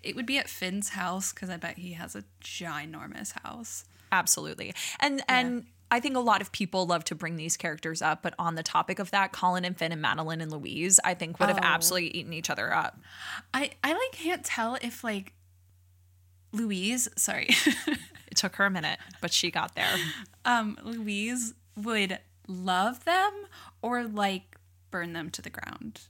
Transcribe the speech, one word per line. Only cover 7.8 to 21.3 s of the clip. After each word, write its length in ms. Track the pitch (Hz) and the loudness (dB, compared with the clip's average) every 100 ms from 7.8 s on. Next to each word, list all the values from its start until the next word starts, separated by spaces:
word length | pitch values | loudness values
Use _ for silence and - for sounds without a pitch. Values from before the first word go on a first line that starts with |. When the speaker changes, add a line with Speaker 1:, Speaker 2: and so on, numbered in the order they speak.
| 165 160 | -6 0
Speaker 2:
up, 200 | 156 156 | 0 0
but 100 | 175 - | -2 -2
on 160 | 170 160 | -2 -2
the 80 | |
topic 340 | 160 160 160 185 | 0 2 2 -2
of 140 | 180 | 0
that, 220 | 202 190 | 2 2
Colin 320 | - 185 180 180 | 2 2 2 0
and 120 | 185 | -2
Finn 140 | 165 | -2
and 100 | 165 | 0
Madeline 380 | 143 156 156 160 | 0 0 -2 -4
and 100 | 160 | -4
Louise, 520 | 156 - 143 175 196 | -6 -6 -2 6 8
I 120 | - 175 | 6 0
think 220 | 165 170 | -4 2
would 120 | 202 | 4
have 80 | 180 | 6
Speaker 1:
Oh. 80 | - | 4
Speaker 2:
absolutely 460 | 160 165 180 170 | 4 4 2 0
eaten 200 | - - | -4 -6
each 180 | 165 165 | -6 -4
other 240 | - 110 | -2 2
up. 240 | 165 - - - - - - - | 2 0 -6 -20 -14 -10 -10 -4
Speaker 1:
I, 180 | 254 285 - | -2 -2 -2
I, 80 | 269 | 0
like, 220 | 339 523 | 0 0
can't 320 | - 330 359 - | -2 -2 -2 -2
tell 320 | - 226 254 | -2 0 -2
if, 220 | 240 233 | -6 -6
like, 300 | 233 208 190 _ _ _ _ _ _ _ _ _ _ _ _ | -4 -4 -6 _ _ _ _ _ _ _ _ _ _ _ _
Louise, 560 | 214 226 190 190 247 - - | -2 0 0 0 0 0 0
sorry. 320 | - - - | 0 0 4
<laughs> 60 | - - 226 - 294 - - - | 6 6 2 0 -4 -6 -20 -2
Speaker 2:
It 60 | - | 0
took 180 | 190 - | 0 2
her 100 | 202 | 2
a 60 | |
minute, 260 | 185 151 - - - | 4 0 -4 -8 -6
but 140 | 170 | 0
she 180 | - 175 | 2 2
got 240 | - - - | 0 -2 0
there. 180 | - 185 160 190 202 - 247 | 2 2 -2 -6 -12 -4 2
Speaker 1:
Um, 320 | 240 214 - | 2 2 -4
Louise 680 | 214 233 214 202 220 | -8 -6 -2 -2 -2